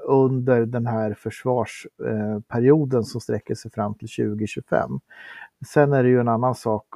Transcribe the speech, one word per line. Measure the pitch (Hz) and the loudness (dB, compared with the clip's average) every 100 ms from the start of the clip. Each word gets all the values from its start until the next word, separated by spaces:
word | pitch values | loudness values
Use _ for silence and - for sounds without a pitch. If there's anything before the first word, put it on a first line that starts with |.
under | - 135 131 127 127 120 117 | 0 2 2 0 2 2 2
den | 120 120 | -2 -2
här | 113 107 | -2 -2
försvarsperioden, | 104 110 - 127 123 107 - - - 120 110 107 107 - 120 123 156 139 127 | -6 -10 -6 -2 -2 -4 -8 -18 -8 -4 -2 -2 -6 -4 2 4 4 4 -2
eh, | |
som | 107 117 | -2 -6
sträcker | - 107 - - | -6 -6 -6 -8
sig | 113 | -8
fram | - 104 104 | -6 -6 -6
till | 113 | -8
tjugo | - 110 107 107 | -4 -4 -2 -6
tjugofem. | - - - - 135 - - - - - _ - | -6 -2 0 0 -6 -10 -20 -20 -20 -20 _ 0
Sen | 151 143 | 4 4
är | 139 | 4
det | 123 | 4
ju | 127 | 4
en | 117 | 4
annan | 113 127 117 | 2 0 -2
sak | 117 107 - | -2 -4 -6